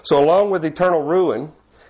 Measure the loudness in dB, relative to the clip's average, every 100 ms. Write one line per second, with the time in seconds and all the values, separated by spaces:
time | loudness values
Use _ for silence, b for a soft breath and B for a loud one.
0 | -2 2 4 2 2 -2 -4 -2 0 0
1 | 0 0 0 -2 -8 -16 _ b b